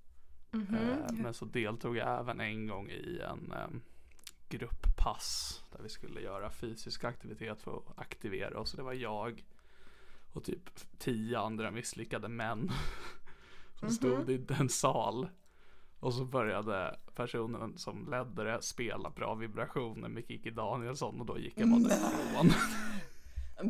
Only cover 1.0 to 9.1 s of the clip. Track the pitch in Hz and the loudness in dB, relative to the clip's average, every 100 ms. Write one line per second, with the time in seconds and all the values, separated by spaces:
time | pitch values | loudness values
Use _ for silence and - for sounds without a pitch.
1 | 247 226 117 113 - 123 104 110 120 113 | -2 -2 -2 -4 -2 0 0 0 0 2
2 | 123 123 123 113 110 110 107 98 - - | 2 0 0 -2 -2 0 -2 -4 -6 -6
3 | - - - - - - - 117 - - | -4 -4 -4 -6 -6 -6 -4 -6 -10 -14
4 | - - - - - 127 117 - - - | -14 -12 -14 -12 -8 -4 -2 8 10 10
5 | 117 - - - - - - - - - | 8 4 -2 -2 -4 -6 -10 -10 -8 -8
6 | - - 101 98 107 - 113 113 113 - | -6 -6 -6 -6 -4 -4 -4 -6 -6 -2
7 | 117 123 113 110 113 107 - - - - | -2 -4 -8 -8 -6 -6 -6 -8 -8 -8
8 | - - 107 190 98 - 113 - 131 127 | -8 -6 -4 -4 -4 -4 -4 -4 -4 -4
9 | 113 | -4